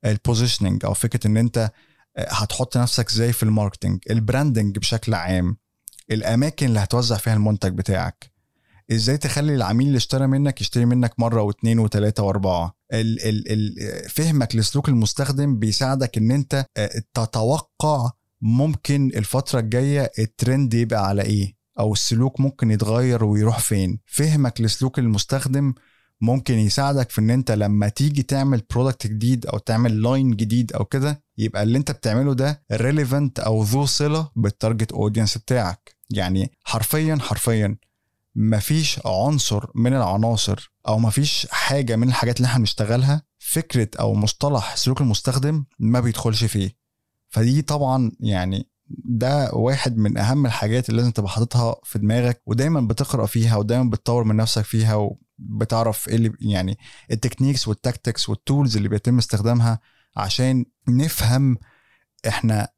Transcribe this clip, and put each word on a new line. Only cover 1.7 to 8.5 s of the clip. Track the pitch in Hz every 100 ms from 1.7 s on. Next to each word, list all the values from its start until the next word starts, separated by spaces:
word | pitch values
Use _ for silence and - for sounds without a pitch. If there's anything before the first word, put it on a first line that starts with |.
| - _ _ _ -
آه، | -
هتحط | - 107 - 123 123
نفسك | 120 - 113
إزاي | 107 117
في | 117
الماركتينج، | 107 107 104 - 98 95 -
البراندنج | 113 107 127 147 113 104 101
بشكل | - 113 -
عام، | 104 85 92 90 110 _ _ - - -
الأماكن | 110 - 113 143 - 135
اللي | 110
هتوزع | 101 120 120 107
فيها | -
المنتج | 110 104 107 95
بتاعك، | 92 98 95 87 - - _ _